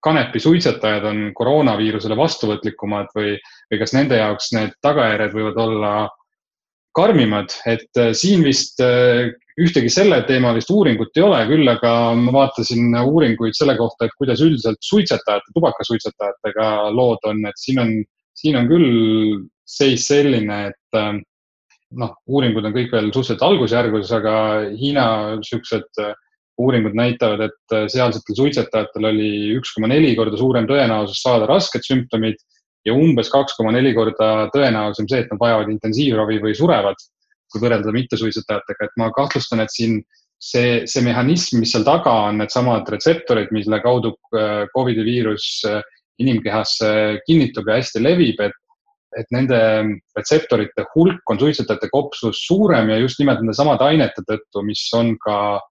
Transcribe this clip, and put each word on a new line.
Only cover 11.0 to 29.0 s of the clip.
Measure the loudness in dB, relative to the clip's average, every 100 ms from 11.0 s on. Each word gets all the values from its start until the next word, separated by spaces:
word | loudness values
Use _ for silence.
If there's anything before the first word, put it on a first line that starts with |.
| 0 2
ei |
ole, | 4 4 2
küll | 4 4
aga | 2 2 2 2
ma | 2 2
vaatasin | 4 2 0 -4 0 2 2
uuringuid | 2 2 2 0 -2 0
selle | 0 0
kohta, | -2 -2 -6
et | -4
kuidas | -2 2
üldiselt | 2 2 -2 -4
suitsetajate, | 0 0 2 -2 0 -4 -2
tubakasuitsetajatega | 0 0 -2 -4 -4 -4 -6 -8 -6 -8 -4 -2 0 -2
lood | 2 2 0
on, | -2 -4 -6
et | -8
siin | -6 -2
on, | 0 -2 -6 _ _ -6
siin | -2 0
on | 2
küll | 4 4 4 2 2 0 -2 -8 _
seis | _ 0 2 2 2
selline, | 4 4 2 -2 -4 -8
et, | -10 _ -2
ähm, | -2 -6 -10 _ _ _ _ _ _
noh, | -8 -8 -10
uuringud | -4 0 0 0 -2
on | -4
kõik | -2
veel | 0 0
suhteliselt | -2 -2 0
algusjärgus, | 2 2 2 0 0 -2 -2
aga | -2 0 0 0 -2 -4
Hiina | -4 -2 0 0 0 -4 -8
siuksed, | -8 -10 -6 -6 -6 -8
äh, | -8 -8 _ _ _ -4
uuringud | 0 0 0 0
näitavad, | -2 0 -2 -2
et, | -4 -8 _
äh, | -2 -2
sealsetel | 0 0 -2 -6 0
suitsetajatel | 0 0 -2 -2 -4 -4